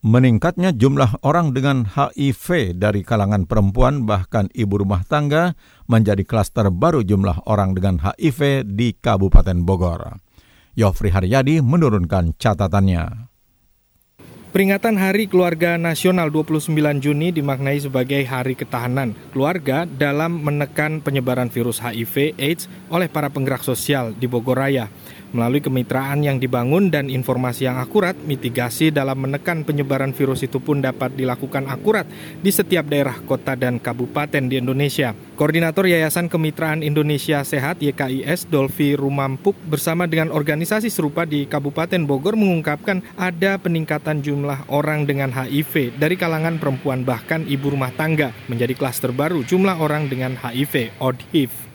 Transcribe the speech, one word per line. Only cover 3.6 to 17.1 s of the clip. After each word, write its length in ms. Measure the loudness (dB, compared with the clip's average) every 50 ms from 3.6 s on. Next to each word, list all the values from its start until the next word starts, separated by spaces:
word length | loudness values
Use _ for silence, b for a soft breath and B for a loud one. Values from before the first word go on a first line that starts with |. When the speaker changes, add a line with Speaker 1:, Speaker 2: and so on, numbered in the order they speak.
| 2 2 4 4 4 4 4 2 0
Speaker 1:
bahkan 480 | 0 0 0 -2 -2 0 0 0 0 _
ibu 240 | -2 -2 0 2
rumah 240 | 0 2 2 0 0 0 0
tangga, 480 | -2 0 0 2 2 2 2 2 -2 b b b b b b b
menjadi 320 | 4 4 6 6 4 2 0 0
klaster 400 | 2 0 0 0 0 0 2 2
baru 320 | 2 2 2 2 4 2
jumlah 480 | 2 2 2 2 4 2 0 -2 -2 -2
orang 240 | 0 2 2 0 0
dengan 240 | 0 0 0 0 0 0
H 80 | -2 -4 0
I 80 | 0 0
V 120 | 0 2 0 2 2 0 -2 -4
di 240 | -2 0 0 0 0
Kabupaten 720 | _ 0 0 2 4 2 8 8 8 8 8 2 0 2
Bogor. 560 | 2 2 2 0 -2 -2 -4 -8 -12 -14 -18 _ b b b b b b b b b b
Yofri 320 | 2 2 2 2 2 0 2
Haryadi 560 | 2 2 2 2 2 2 4 4 4 4 4
menurunkan 720 | 4 4 4 4 4 4 2 0 2 0 0 0 0 -2
catatannya. 960 | _ 0 0 2 2 0 0 2 2 2 4 2 0 -2 -4 -8 -12 -16 -18 _ _ _ _ _ _ _ _ _ _ _ _ _ _ _ _ _ _ -20 -20 -20 -20 -20 -4 0
Speaker 2:
Peringatan 480 | 2 2 2 2 2 2 0 0 2
Hari 240 | 2 2 2 0 0
Keluarga 560 | 2 2 2 4 4 2 0 0 0 0 0
Nasional 480 | 0 -2 -2 2 2 2 2 4 2 2
dua 160 | 0 0 0
puluh 160 | 0 0 -2
sembilan 400 | 0 0 0 2 2 2 2 2
Juni 320 | 0 0